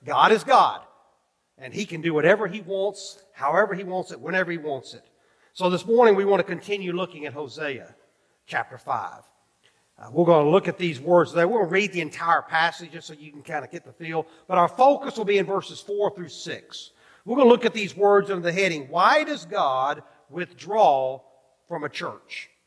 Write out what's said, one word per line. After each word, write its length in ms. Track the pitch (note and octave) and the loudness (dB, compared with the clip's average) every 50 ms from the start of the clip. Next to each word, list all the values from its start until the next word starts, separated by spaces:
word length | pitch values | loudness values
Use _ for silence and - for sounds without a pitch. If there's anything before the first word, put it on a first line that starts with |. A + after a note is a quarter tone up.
| _ | _
God 260 | A#2 C#3+ B2+ D3 G#3+ | -2 4 4 6 6
is 100 | A3 G#3 | 6 2
God, 380 | - C#4 C4 A3+ F3 C3 G2 F2 - _ _ _ _ _ _ _ _ _ _ _ _ _ _ _ | 2 4 6 6 6 4 0 -6 -14 _ _ _ _ _ _ _ _ _ _ _ _ _ _ _
and 160 | C3 B2+ - | -20 -12 -10
he 100 | - G#3+ | -10 -8
can 160 | - E3+ D#3+ | -8 -10 -6
do 140 | D3+ E3+ D#3 | -6 -2 0
whatever 320 | D3+ D3 E3+ G3+ G#3+ A3 | 2 4 4 4 4 2
he 160 | F3+ F#3 A3 | -6 -8 -10
wants, 600 | F3+ E3+ G3 F#3+ F#3+ G#3 G3 - - - - - _ _ | -10 -8 -6 -4 -4 -4 -6 -8 -18 -18 -20 -20 _ _
however 420 | _ - C3 C#3 D#3+ F3+ G#3+ G3 G3 | _ -4 -4 0 2 2 0 0 -4
he 100 | F3+ G3+ | -10 -8
wants 260 | F3+ F3+ F#3 E3 - | -8 -8 -8 -8 -10
it, 80 | F3 A#2+ | -16 -16
whenever 320 | B2+ D#3 F#3 F#3 F#3 E3 | -12 -6 -4 -4 -4 -4
he 60 | E3+ | -8
wants 380 | E3+ D3+ D3+ C#3 C3 A#2 - - | -8 -8 -8 -10 -10 -12 -16 -20
it. 100 | A2+ _ _ _ _ _ _ _ _ _ _ | -20 _ _ _ _ _ _ _ _ _ _
So 160 | _ - F3+ F3+ | _ -2 -2 -2
this 160 | F#3 E3+ - | -2 -2 -2
morning 300 | G#3+ A3+ A#3+ B3 A3+ G3+ | 2 4 6 6 6 6
we 100 | F#3+ G3 | 4 4
want 160 | G3 G3+ F3+ | 2 2 2
to 40 | E3+ | 0
continue 500 | - F3 E3+ - G3 G#3 G3+ F#3 F3+ F3 | -2 -6 -12 -8 -8 -8 -6 -6 -6 -6
looking 320 | F#3 F#3 E3+ - D#3 D3 | -6 -6 -8 -10 -14 -12
at 80 | D3 B2 | -12 -10
Hosea 600 | D3 D3+ C3 A2 D3+ D#3 D3 C3+ A2+ F2+ D#2+ - _ _ _ _ _ _ _ _ _ _ | -12 -14 -14 -12 -10 -8 -8 -8 -10 -14 -20 -20 _ _ _ _ _ _ _ _ _ _
chapter 320 | _ E3 C3+ A2+ - - A#2+ | _ -6 -6 -6 -6 -12 -18
five. 420 | _ - C3 A2+ G2 F2 - - _ _ _ _ _ _ _ _ _ _ _ _ _ _ _ _ | _ -6 -6 -6 -6 -8 -14 -18 _ _ _ _ _ _ _ _ _ _ _ _ _ _ _ _
Uh, 120 | G#2+ A2 | -20 -6
we're 140 | A#2+ D#3+ F3 | -2 0 2
gonna 240 | E3 E3+ D#3 D3 D3+ | 4 4 4 4 4
look 180 | E3 G3 - F3 | 2 2 2 0
at 80 | - | -6
these 240 | - F3+ E3+ D3+ A#2+ | -4 -6 -6 -6 -6
words 300 | C#3 E3+ F3 F3 E3 E3+ | -2 2 4 4 4 2
today. 160 | D#3+ E3+ E3+ | 0 0 0
We're 140 | F3 A#3 A#3 | 0 0 -2
gonna 100 | G3 D#3+ | -2 0
read 200 | F3+ F#3+ G#3 F#3+ | 0 -2 -2 -2
the 120 | D#3+ F3 | -4 -8
entire 400 | D#3+ D3 - - E3 E3 E3 D3 | -8 -8 -10 -6 0 0 0 0
passage 500 | - - F3 D#3+ E3 E3+ E3 - F3 D#3+ | 0 -2 -2 0 0 0 -4 -8 -18 -16
just 140 | E3 E3+ D3+ | -18 -18 -18
so 80 | - E3 | -18 -20
you 180 | D3 D3+ D#3 | -20 -20 -20
can 80 | C#3+ D3 | -20 -20
kinda 260 | C3 D#3+ E3 D3 C3 | -16 -10 -10 -10 -10
get 160 | B2 - F3 | -10 -16 -16
the 120 | _ C3 A#2+ | _ -18 -18
feel. 320 | _ E3+ D#3+ D#3+ D#3+ D#3 - - _ _ | _ -12 -6 -6 -6 -6 -6 -16 _ _
But 120 | - F#3 F3+ | 0 2 2
our 100 | F3 E3+ | 2 2
focus 480 | - - B3+ C#4 C#4+ - C#4+ C4+ - | 4 4 6 6 6 2 -2 -10 -8
will 80 | A3+ G#3+ | -6 -2
be 140 | F#3 G#3 G3 | 0 2 0
in 80 | F#3 | 0
verses 340 | F#3+ G3 F#3+ - - D#3+ - | 0 -4 -4 -6 -8 -16 -16
four 340 | - - G3+ G3+ G3+ F#3+ - | -12 -8 -4 -2 -2 -2 -2
through 140 | F3+ F3 D3 | -6 -14 -14
six. 640 | - - - E3+ C#3+ G2+ - _ - - - - _ _ _ _ _ _ _ | -14 -16 -12 -12 -12 -14 -14 _ -18 -18 -18 -20 _ _ _ _ _ _ _
We're 140 | F#3 A#3+ C#4 | -4 2 4
gonna 100 | C4+ A#3 | 6 6
look 160 | A#3+ - A3+ | 6 6 4
at 80 | A3 | -4
these 240 | - A3+ G3+ F3+ - | -4 -4 -8 -8 -2
words 340 | F3+ G3+ G3+ G3+ G3+ - - | 2 4 6 6 6 4 2
under 120 | G3 F3+ | -6 -4
the 100 | E3+ F3 | -4 -4
heading, 360 | E3+ F#3+ G3 F#3 E3 D3+ C3+ C3 | 0 0 0 0 -2 -4 -8 -4
"Why 340 | D#3 E3+ F#3 A3 C4+ D4+ D#4 | 0 4 4 6 4 4 2
does 220 | D4+ D4 A3 E3+ | -2 -6 -10 -10
God 560 | E3+ G#3 G3+ E3 C#3 C3 C3 C3 C#3 D3+ D3+ - _ _ _ _ _ | -8 -2 0 0 0 0 0 -2 -2 -4 -6 -10 _ _ _ _ _
withdraw 960 | C3+ E3+ F3 - - - - E3+ G#3 A3 G3+ D#3+ C#3 C3+ C3 C3 C3+ C3+ _ _ _ _ _ _ _ _ _ | -10 -10 -10 -10 -12 -20 -12 -4 2 4 4 4 4 2 0 -4 -6 -8 _ _ _ _ _ _ _ _ _
from 180 | _ E3+ D#3 D3 | _ -10 -8 -8
a 40 | C#3+ | -10
church?" 640 | - - F3 D3 A2 G2 _ _ - - - _ _ _ _ | -10 -8 -10 -10 -12 -14 _ _ -16 -16 -16 _ _ _ _